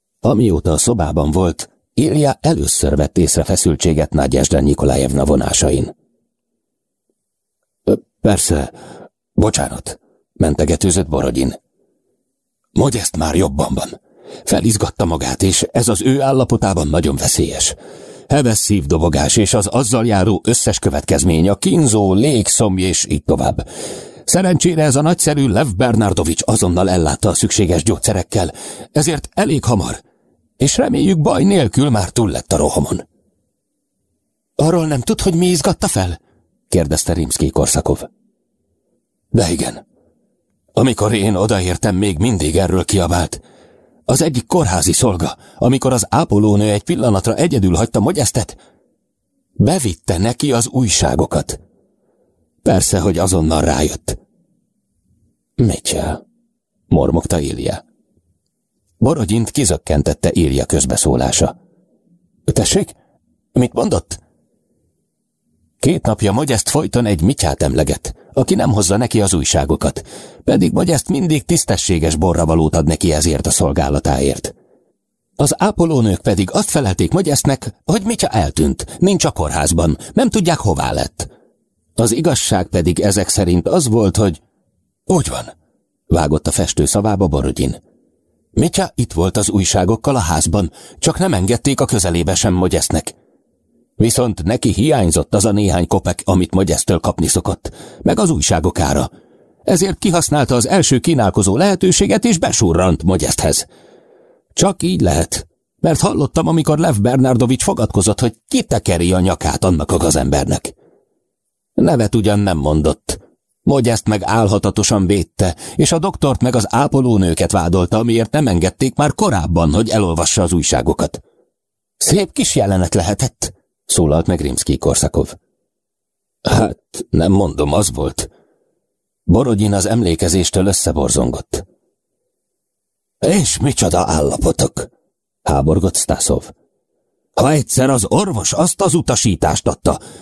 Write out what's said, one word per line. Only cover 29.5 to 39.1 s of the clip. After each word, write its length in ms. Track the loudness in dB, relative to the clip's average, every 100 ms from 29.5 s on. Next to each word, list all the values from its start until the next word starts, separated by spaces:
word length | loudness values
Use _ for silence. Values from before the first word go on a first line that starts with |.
| 0
hamar, 360 | 0 -2 -2 -8 _ _ _ _ _ -2
és 200 | 0 0
reméljük 440 | 0 2 2 2
baj 240 | 2 2
nélkül 460 | 2 2 2 2 2
már 200 | 0 -2
túl 200 | -2 -2
lett 220 | -2 -2
a 40 | -2
rohamon." 520 | 0 -2 -4 -6 -10 _ _ _ _ _ _ _ _ _ _ _ _ _ _
"Arról 320 | -2 0 2 0
nem 140 | -2
tud, 200 | -2 -2
hogy 140 | 0
mi 120 | 2 2
izgatta 420 | 0 0 -2 -2
fel?" 320 | -2 -4 -6 _ _ _ _ -2
kérdezte 440 | -2 0 -2 -2
Rimszkij-Korszakov. 880 | -2 -2 -2 -2 0 0 0 -2 -2 -6 _ _ _ _ _ _ _ _ _ _